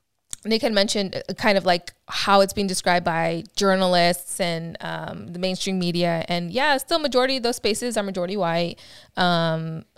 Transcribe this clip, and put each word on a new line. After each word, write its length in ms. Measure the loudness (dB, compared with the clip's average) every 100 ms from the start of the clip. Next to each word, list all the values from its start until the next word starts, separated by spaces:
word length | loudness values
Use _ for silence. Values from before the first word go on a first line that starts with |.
| _ _ -16 -12
Nick 180 | -4 0
had 100 | 2
mentioned, 480 | 2 2 0 -2 -4 -8
uh, 60 |
kind 240 | -2 2 2
of, 80 | 2
like, 260 | 0 -2 -20 -10
how 340 | -4 4 4
it's 120 | 4
being 160 | 2 -2
described 360 | -2 2 2
by 400 | 2 0 0 -2 -6 0
journalists 840 | 2 4 4 4 4 2 -4 -4
and, 360 | -2 -2 -6 -10
um, 460 | -8 -8 -8 -10 -12
the 60 | -4
mainstream 400 | -4 -2 -2 0
media. 460 | 0 2 0 0 -2
And, 220 | -4 -4
yeah, 240 | -2 0 0
still 200 | 0 -2
majority 360 | 2 2 2 0
of 60 |
those 140 | -2 -2
spaces 400 | -2 -2 -2 -2
are 60 |
majority 340 | -2 -4 -4 -2
white, 400 | 0 0 -2 -6 -16 -20 -14 -2
um, 680 | 2 2 0 -2 -4 -8 -12